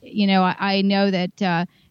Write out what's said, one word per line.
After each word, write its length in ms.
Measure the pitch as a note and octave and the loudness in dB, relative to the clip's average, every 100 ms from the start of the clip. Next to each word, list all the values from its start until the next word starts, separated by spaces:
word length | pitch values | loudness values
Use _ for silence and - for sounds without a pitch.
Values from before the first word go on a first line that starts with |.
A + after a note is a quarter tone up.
you 260 | - - G3+ | -10 -2 2
know, 160 | F#3+ | 2
I, 140 | F#3 - | 2 0
I 240 | G3 G3 | -2 0
know 280 | G3 G3 G3+ | 0 2 0
that, 320 | F#3+ F3+ - | 0 -4 -4
uh, 240 | F#3+ E3+ F3 _ _ | -2 -2 -4 _ _